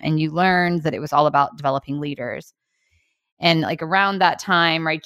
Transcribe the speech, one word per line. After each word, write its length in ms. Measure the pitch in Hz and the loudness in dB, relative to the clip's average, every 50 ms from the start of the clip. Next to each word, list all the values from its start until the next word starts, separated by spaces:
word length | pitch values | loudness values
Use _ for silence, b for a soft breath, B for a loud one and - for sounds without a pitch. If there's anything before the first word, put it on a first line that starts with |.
And 180 | - - 156 156 | -4 -2 0 0
you 100 | 156 156 | 0 0
learned 520 | 151 170 185 185 185 180 175 175 175 170 | 0 2 2 2 2 2 2 0 0 -2
that 120 | 151 156 - | -2 -4 -4
it 60 | - | -4
was 140 | 147 147 - | -4 -2 2
all 120 | 143 151 | 2 2
about 300 | 151 143 143 143 - - | 4 2 2 0 0 -2
developing 420 | - 143 139 135 139 - - 139 147 | -4 -4 -2 -2 -2 -4 -6 -8 -6
leaders. 540 | 147 147 143 131 120 120 - - - _ _ _ _ _ _ _ _ _ _ _ _ _ _ _ _ _ _ - | -6 -8 -8 -8 -8 -8 -8 -10 -12 _ _ _ _ _ _ _ _ _ _ _ _ _ _ _ _ _ _ -2
And, 220 | 165 170 165 160 | 2 2 2 2
like, 200 | 151 98 165 156 | 2 -2 -4 -4
around 360 | 165 160 185 190 196 196 196 190 | -4 0 0 2 2 2 2 2
that 200 | 185 170 156 - | 2 2 2 0
time, 480 | - 196 185 170 170 165 160 160 160 | -2 0 2 2 4 2 2 0 -2
right, 160 | 160 160 160 - | -2 -4 -4 -6